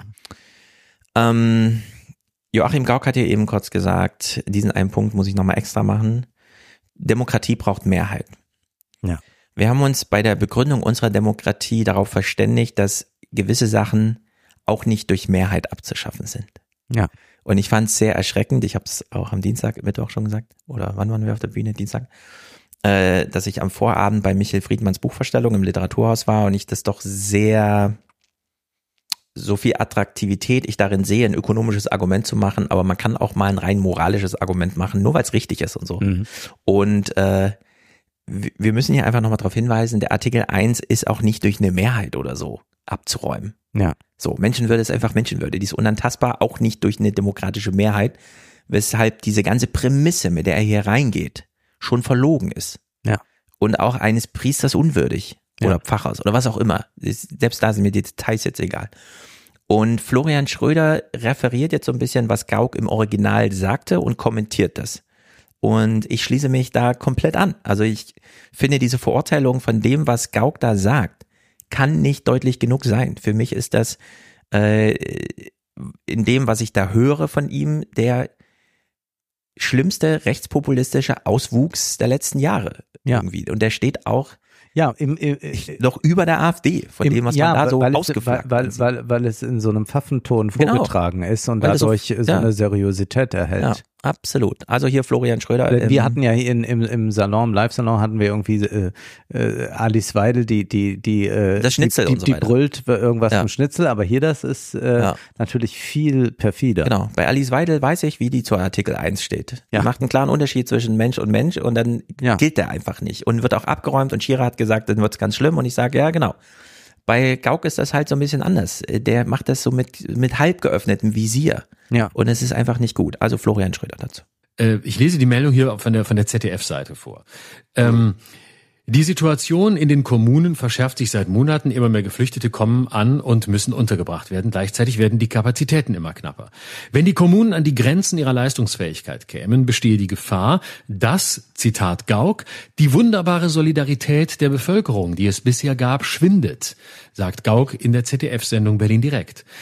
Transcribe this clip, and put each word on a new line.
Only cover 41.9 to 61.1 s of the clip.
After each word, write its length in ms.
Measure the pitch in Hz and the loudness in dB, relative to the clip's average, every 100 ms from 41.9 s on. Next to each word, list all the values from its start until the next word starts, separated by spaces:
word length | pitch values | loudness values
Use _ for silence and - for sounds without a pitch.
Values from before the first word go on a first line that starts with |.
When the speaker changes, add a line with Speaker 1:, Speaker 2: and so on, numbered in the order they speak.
| 120 - - | 0 -4 -6
Speaker 1:
oder 180 | 67 65 | -6 -8
so 260 | - - _ _ - | -10 -12 _ _ -12
abzuräumen. 680 | - - - - 60 107 - _ | -10 -8 -6 -6 -6 -10 -14 _
Speaker 2:
Ja. 200 | 107 90 - _ - | 0 0 -2 _ -10
Speaker 1:
So, 180 | - - | -6 0
Menschenwürde 440 | 101 123 113 113 | 0 2 2 2
ist 100 | 110 | 2
einfach 240 | 131 113 113 | 0 0 0
Menschenwürde, 420 | 113 - - - | -2 -4 -6 -4
die 40 | |
ist 100 | 101 | -4
unantastbar, 680 | - 107 107 120 - 123 - | 0 0 0 -2 0 -2 0
auch 180 | 117 - | -2 0
nicht 240 | 113 - | -2 0
durch 160 | 104 104 | -2 0
eine 140 | 107 | 0
demokratische 580 | 98 101 98 98 101 101 | 0 -2 -2 -6 -6 -2
Mehrheit, 460 | 95 107 104 104 - - - - _ - | 0 2 2 0 -4 -20 -20 -20 _ -4
weshalb 540 | 104 107 110 110 - | -2 0 2 0 0
diese 220 | - 107 | -2 0
ganze 240 | 95 117 123 | 2 2 0
Prämisse, 640 | - - 139 151 180 95 | 0 2 2 2 2 0
mit 160 | 85 95 | 0 0
der 100 | 78 | 0
er 40 | |
hier 240 | 107 104 101 | 2 2 2
reingeht, 600 | 117 135 87 - - - _ _ _ | 2 2 -2 -6 -10 -20 _ _ _
schon 240 | - 120 | -2 -2
verlogen 480 | 123 127 139 156 185 | 0 2 2 2 -2
ist. 280 | - - - _ _ 117 | -8 -10 -14 _ _ -4
Speaker 2:
Ja. 160 | 107 - _ _ - | -4 -6 _ _ -2
Speaker 1:
Und 200 | 107 - | 0 2
auch 160 | 110 123 | 0 0
eines 320 | 107 113 - | 0 0 -2
Priesters 480 | - 131 143 135 87 | -4 -2 0 0 2
unwürdig 640 | 160 120 69 69 - - _ - | 2 2 0 -2 -8 -16 _ -2
Speaker 2:
Ja. 80 | 95 | 0
Speaker 1:
oder 100 | 87 | 0
Pfarrers 400 | - 104 - - | -2 -4 -4 -4
oder 140 | - | -2
was 120 | 113 123 | 0 0
auch 100 | 104 | 0
immer. 280 | 117 82 - - | -2 -2 -6 -10
Ist, 420 | - - - - | -8 -8 -10 -4
selbst 240 | 120 - | -4 0
da 80 | 110 | -2
sind 80 | 104 | 2
mir 80 | 101 | 0
die 100 | 101 | 0
Details 400 | - - - 113 | -4 -6 -4 -4
jetzt 160 | - - | -4 -4
egal. 300 | 87 - - - - - - - _ _ - | -6 -6 -10 -16 -20 -20 -20 -20 _ _ 0
Und 360 | 104 110 117 | 2 2 0
Florian 440 | - 127 156 147 139 | 0 0 2 0 -2
Schröder 540 | - 139 156 156 156 - | -2 0 2 2 0 -4